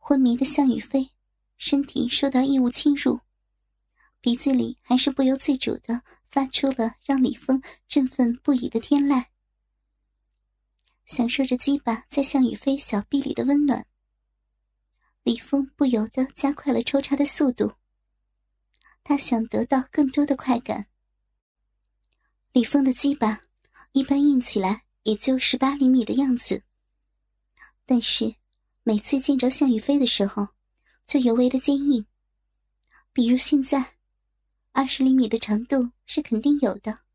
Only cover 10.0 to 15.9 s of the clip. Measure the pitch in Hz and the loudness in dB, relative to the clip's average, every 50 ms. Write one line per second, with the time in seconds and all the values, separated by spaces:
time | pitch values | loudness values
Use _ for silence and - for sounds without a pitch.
10 | _ _ _ _ _ _ _ _ _ _ _ _ _ _ _ _ _ _ _ _ | _ _ _ _ _ _ _ _ _ _ _ _ _ _ _ _ _ _ _ _
11 | _ _ - - 240 233 - - 269 254 254 247 - 277 277 285 _ - 226 226 | _ _ -4 -2 -2 -2 0 -2 -2 -2 0 -2 0 0 -2 -2 _ -4 -6 -6
12 | - _ - 294 277 269 - 277 262 226 220 208 - 277 269 277 - - - 202 | -8 _ -4 -4 -4 0 0 0 0 0 0 -4 -2 -2 -2 -2 -4 -4 -4 -4
13 | 202 _ - 285 277 - - - 233 254 285 285 294 285 247 - - _ _ _ | -4 _ -4 -4 -2 -2 -4 -4 -2 0 2 2 2 2 0 -2 -4 _ _ _
14 | _ _ _ _ _ _ _ _ _ _ _ _ _ _ _ _ _ _ _ _ | _ _ _ _ _ _ _ _ _ _ _ _ _ _ _ _ _ _ _ _
15 | _ _ _ _ _ 247 233 233 - - - 277 269 - _ _ 294 262 | _ _ _ _ _ -4 -4 -4 -6 -4 -2 -2 -2 -4 _ _ 0 2